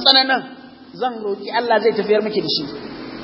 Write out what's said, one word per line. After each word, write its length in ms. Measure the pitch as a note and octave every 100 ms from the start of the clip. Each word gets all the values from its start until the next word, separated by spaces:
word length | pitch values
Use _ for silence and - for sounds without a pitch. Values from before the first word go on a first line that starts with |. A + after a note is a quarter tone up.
tsananin 380 | C4+ C4+ C4 B3+ - - - - -
zan 280 | E3+ B3 A3+
roki 300 | G#3 G3+ -
Allah 300 | A3+ A#3+ A3
zai 120 | A3
tafiyar 300 | G#3 G3+ G#3+
miki 180 | G#3+ G3
da 80 | D#3
shi." 160 | - - - - - - -